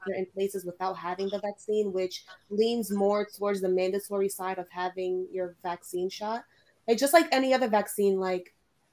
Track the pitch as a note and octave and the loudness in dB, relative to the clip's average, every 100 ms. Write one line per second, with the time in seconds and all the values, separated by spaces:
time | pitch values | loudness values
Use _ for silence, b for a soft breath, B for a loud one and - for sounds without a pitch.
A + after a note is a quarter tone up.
0 | G3 F#3+ F#3+ F#3+ G3 G3 F3 F3 F#3 F3+ | -6 -4 -4 -4 -4 -4 -8 -4 -4 -4
1 | E3+ F#3 G3 G3+ G#3 G#3 - G#3+ G#3 F#3 | -6 -4 -4 -4 -4 -6 -2 0 0 0
2 | F#3 - - b - G3+ A3+ A#3+ F#3+ G3+ | -4 -6 -16 b -6 0 2 2 0 2
3 | G3 G#3 G3+ - G3+ G3 F#3 F3+ F#3 G3 | 2 2 -2 -2 -2 0 2 2 2 -2
4 | G3 G3+ G3 - F#3 F#3 F3 F3+ F#3 F#3 | -2 -2 -2 -2 -6 -6 -6 -6 -6 -4
5 | F#3 F#3 F#3 F#3 F3+ F3 F3+ F3 - F3+ | -2 -2 -4 -6 -6 -6 -6 -6 -6 -4
6 | F#3 - G#3 A#3 - _ _ _ - A3+ | -4 -4 -6 -6 -8 _ _ _ 0 2
7 | C4+ E4 - C4+ C4 B3+ B3 G#3 G3+ - | 6 6 6 2 4 2 4 2 0 2
8 | G3+ F#3+ F#3+ F3+ F3+ _ _ _ _ | 2 2 0 -2 -6 _ _ _ _